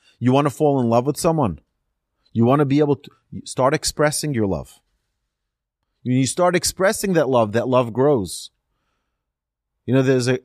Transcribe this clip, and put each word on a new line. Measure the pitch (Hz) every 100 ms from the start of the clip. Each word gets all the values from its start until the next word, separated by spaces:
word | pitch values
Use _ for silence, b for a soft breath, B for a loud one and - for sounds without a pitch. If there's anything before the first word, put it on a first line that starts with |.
| _ _
You | 120
want | 135 147
to |
fall | - 151 139
in | 120
love | 117 127
with | 147
someone. | 170 160 120 78 _ _ _ _ _ _ _
You | 113 117
want | 143
to | 143
be | 143
able | 147 135
to | - - _ -
start | - - 131 156
expressing | - - 151 143 151
your | 127 101
love. | 80 64 - _ _ _ _ _ _ _ _ _ _ _ _
When | 123 127
you | 131
start | - 180 175
expressing | - - 185 220 202
that | 165 127
love, | 123 110
that | 107 117
love | 127 120
grows. | 110 139 135 90 - - _ _ _ _ _ _ _ _ _ _ _ _ _ -
You |
know, | 131
there's | 131 131 123
a, | 127